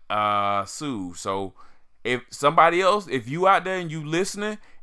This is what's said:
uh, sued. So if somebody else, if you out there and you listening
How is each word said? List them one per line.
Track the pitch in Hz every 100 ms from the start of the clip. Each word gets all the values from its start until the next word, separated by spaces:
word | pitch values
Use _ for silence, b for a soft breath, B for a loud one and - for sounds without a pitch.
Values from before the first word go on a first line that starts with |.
| -
uh, | 104 107 104 101 101
sued. | 95 - 147 113 90 90
So | 101 98 95 b b b b _
if | 117 123 -
somebody | - 143 165 165 170
else, | 185 208 180
if | 131 113
you | 160 190
out | 185
there | 175 185
and | 170
you | 160
listening | 147 165 196 196 208 214 b b